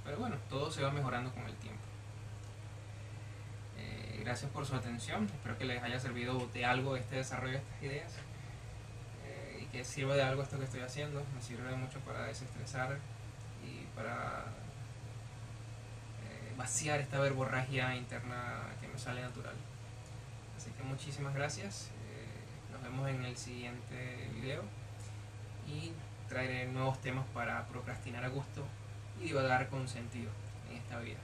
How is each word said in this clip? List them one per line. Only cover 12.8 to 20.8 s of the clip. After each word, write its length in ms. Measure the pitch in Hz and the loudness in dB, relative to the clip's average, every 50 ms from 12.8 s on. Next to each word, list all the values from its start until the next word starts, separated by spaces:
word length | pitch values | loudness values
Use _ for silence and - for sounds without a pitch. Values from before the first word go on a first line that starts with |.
| 127 135 139 143 - - - - - - - - - - - - - | 2 2 2 -2 -2 -6 -6 -6 -6 -8 -8 -8 -8 -8 -8 -6 -6
y 200 | - - - - - - | -6 -6 -6 -6 -6 -4
para, 480 | 110 110 113 - - - - - - - - - - - - - - - - - - - - - - - - - - - - - - - - - - - - - - - - - - | -2 -2 0 0 0 0 0 0 -2 -2 -4 -6 -6 -6 -8 -6 -6 -8 -8 -6 -8 -8 -6 -6 -6 -8 -8 -8 -8 -8 -6 -6 -6 -6 -6 -6 -8 -8 -8 -8 -8 -8 -6 -6 -6
eh, 320 | - - - - 117 113 113 | -6 -6 -6 -6 -6 -4 -2
vaciar 440 | 123 117 - - - 151 151 147 143 | -2 0 2 2 4 6 6 6 6
esta 180 | 135 - 139 135 | 4 4 6 8
verborragia 800 | 139 139 135 131 131 131 165 160 131 - 135 127 127 127 127 | 8 8 8 6 4 4 6 4 4 4 4 4 4 4 4
interna 680 | 123 123 - 123 - - 123 123 123 123 123 120 117 113 113 - - | 2 0 -2 -2 -2 -2 0 0 0 0 0 0 -2 -2 -4 -4 -6
que 80 | 120 127 | -6 -4
me 100 | - - | -4 -2
sale 240 | - 123 127 123 | 0 0 0 0
natural. 320 | 123 123 - - - - - - - - - - - - - - - - - - - - - - - - - | -2 -2 -4 -4 -4 -4 -4 -6 -6 -6 -8 -8 -8 -8 -8 -8 -8 -8 -8 -8 -8 -8 -8 -8 -8 -8 -8
Así 140 | - - - | -6 -6 -6
que 120 | - - | -4 -2